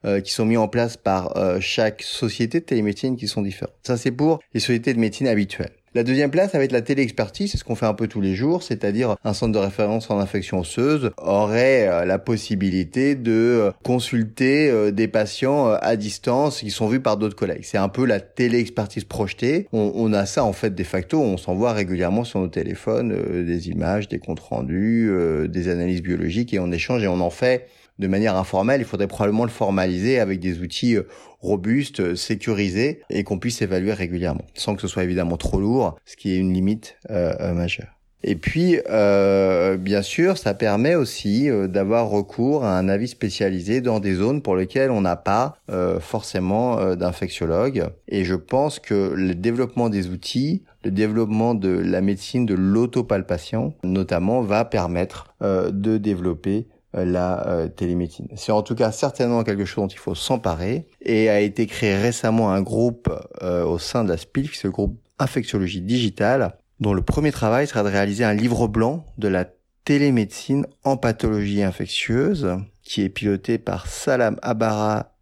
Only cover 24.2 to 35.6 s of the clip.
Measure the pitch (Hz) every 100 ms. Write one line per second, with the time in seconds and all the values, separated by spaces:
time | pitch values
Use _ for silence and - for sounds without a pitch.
24.2 | - 80 - 58 65 87 107 117 110 92
25.2 | 82 78 78 82 87 87 87 90 90 87
26.2 | 82 92 120 95 90 85 - 123 101 90
27.2 | 87 - 127 127 127 _ _ - 98 95
28.2 | 110 95 92 95 104 139 113 98 98 -
29.2 | 104 107 117 113 101 98 92 90 107 131
30.2 | 101 95 92 85 87 - 123 110 - -
31.2 | - - 90 101 95 127 139 - 90 90
32.2 | - 107 - 104 101 92 131 151 - -
33.2 | 98 98 120 117 101 92 95 101 87 87
34.2 | 87 69 - - - 101 95 95 90 90
35.2 | 85 85 - 98